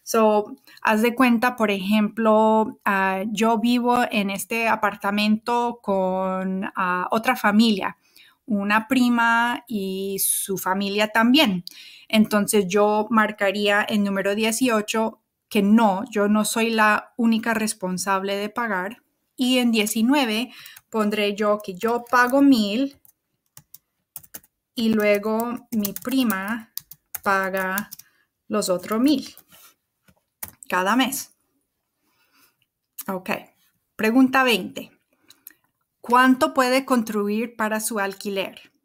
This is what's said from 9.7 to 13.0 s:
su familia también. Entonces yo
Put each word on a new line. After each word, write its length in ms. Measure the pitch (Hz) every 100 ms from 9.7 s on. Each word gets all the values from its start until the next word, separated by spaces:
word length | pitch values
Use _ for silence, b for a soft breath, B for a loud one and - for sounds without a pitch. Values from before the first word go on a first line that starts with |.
| 214 190 190 196 190
su 400 | - - - 185
familia 520 | 185 190 202 202 214
también. 540 | 226 233 277 214 180 - B B B B
Entonces 580 | 220 208 208 202 214 185
yo 380 | 208 208 214